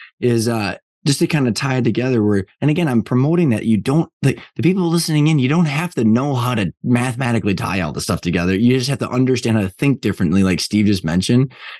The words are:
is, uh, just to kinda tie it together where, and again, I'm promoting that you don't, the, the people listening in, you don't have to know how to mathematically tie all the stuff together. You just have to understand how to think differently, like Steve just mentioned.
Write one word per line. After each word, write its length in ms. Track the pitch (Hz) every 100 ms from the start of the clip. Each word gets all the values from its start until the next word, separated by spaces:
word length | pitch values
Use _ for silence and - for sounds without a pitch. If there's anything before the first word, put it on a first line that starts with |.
| - -
is, 280 | 123 117 113
uh, 300 | 113 98 95 _ _
just 140 | 143 139
to 80 | 170
kinda 260 | 151 127
tie 260 | 101 139 131
it 60 |
together 400 | 123 101 127 120
where, 220 | 104 101 - _
and 80 | 139
again, 180 | 156 160
I'm 140 | 120
promoting 480 | - 123 143 175 156
that 160 | 107 113
you 120 | 107
don't, 300 | 135 160 - _
the, 180 | 139 - - -
the 60 |
people 260 | 156 190 170
listening 400 | 165 160 151 151
in, 120 | 156
you 100 | 127
don't 160 | 165 160
have 300 | 143 175 -
to 80 |
know 320 | 110 113 143 127
how 180 | 123
to 180 | 113 87 -
mathematically 720 | 123 120 123 120 123 117 104 90
tie 260 | 107 95
all 100 | 78
the 80 | -
stuff 220 | - 85
together. 340 | - 87 87 95
You 220 | 120 131
just 120 | 127
have 80 | 139
to 100 | -
understand 480 | 123 127 123 117 110
how 60 |
to 60 | 95
think 320 | - 143 127
differently, 420 | 104 95 85 95
like 160 | 95 87
Steve 260 | - 104 104
just 180 | 95
mentioned. 500 | 78 87 95 123 135 - - -